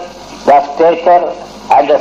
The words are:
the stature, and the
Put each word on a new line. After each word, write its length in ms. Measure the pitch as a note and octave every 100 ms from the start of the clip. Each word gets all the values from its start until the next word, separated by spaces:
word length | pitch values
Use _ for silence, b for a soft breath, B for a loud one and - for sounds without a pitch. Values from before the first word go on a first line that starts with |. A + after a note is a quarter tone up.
| - - - - -
the 120 | C#3+ C#3+
stature, 500 | - E3 E3 F3+ F3 D#3+ - - - -
and 160 | C3+ C#3+
the 100 | D3